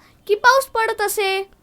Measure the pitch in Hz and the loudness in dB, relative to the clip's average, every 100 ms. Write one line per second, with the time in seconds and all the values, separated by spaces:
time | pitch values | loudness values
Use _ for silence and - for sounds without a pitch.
0 | _ _ - 415 494 539 523 466 453 427 | _ _ -4 2 4 4 0 -4 -4 -4
1 | 403 427 392 381 392 _ | -4 -2 -2 -2 -6 _